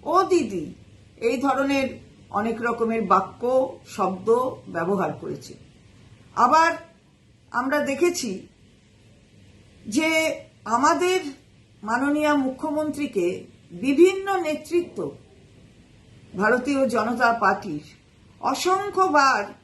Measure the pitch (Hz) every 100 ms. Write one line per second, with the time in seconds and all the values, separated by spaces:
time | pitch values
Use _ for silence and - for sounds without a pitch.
0 | - 349 381 359 233 190 147 - - -
1 | - - 233 247 277 262 277 277 262 -
2 | - - - 196 220 226 233 233 226 226
3 | 190 190 190 - 240 262 262 - - -
4 | 190 185 202 233 262 - - 170 170 196
5 | 160 - 156 147 - - - - - -
6 | - - - - 240 311 330 330 - _
7 | _ _ _ _ _ 233 262 294 254 269
8 | 349 349 240 190 - _ - _ _ _
9 | - _ _ - - - - - - 214
10 | 320 320 320 - - _ 208 240 285 311
11 | 359 370 302 - - _ _ - 208 240
12 | 277 302 302 294 262 262 311 302 302 285
13 | 294 196 175 185 - - - 170 247 277
14 | 359 381 392 392 311 302 - 349 - -
15 | 147 - - - - - - - - -
16 | - - - 175 208 247 254 277 269 214
17 | 220 240 240 233 196 202 208 151 - -
18 | _ _ - - - 277 349 381 403 -
19 | 370 294 269 233 202 -